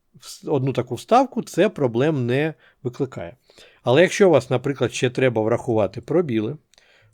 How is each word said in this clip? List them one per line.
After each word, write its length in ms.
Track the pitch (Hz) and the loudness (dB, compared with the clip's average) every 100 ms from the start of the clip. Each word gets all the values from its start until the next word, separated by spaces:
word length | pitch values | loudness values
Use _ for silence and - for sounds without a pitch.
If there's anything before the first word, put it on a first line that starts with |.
| _ _ | _ _
вс-, 320 | - - 160 | -20 -14 -4
одну 220 | 147 135 | -2 0
таку 220 | 123 120 120 | -2 -6 -10
вставку, 460 | - 233 262 233 | 2 2 2 -4
це 280 | - - 202 | -6 0 0
проблем 560 | 208 131 113 147 151 120 | 0 -2 0 0 0 -2
не 280 | 131 156 156 _ _ | -2 -2 -6 _ _
викликає. 520 | 127 127 131 - 85 - _ - - _ | -12 -6 -8 -8 -14 -16 _ -20 -20 _
Але 180 | 120 131 | 0 4
якщо 260 | 180 - 196 | 4 4 4
у 40 | |
вас, 180 | 143 - | 4 2
наприклад, 440 | 127 135 139 123 | -4 -4 -2 -4
ще 160 | - 131 | -2 -4
треба 320 | 127 131 110 | 0 0 0
врахувати 600 | 107 117 - 110 98 120 | 0 -2 0 0 0 -4
пробіли, 560 | - 151 165 110 107 151 _ _ _ _ _ | -4 -2 0 -2 -4 -8 _ _ _ _ _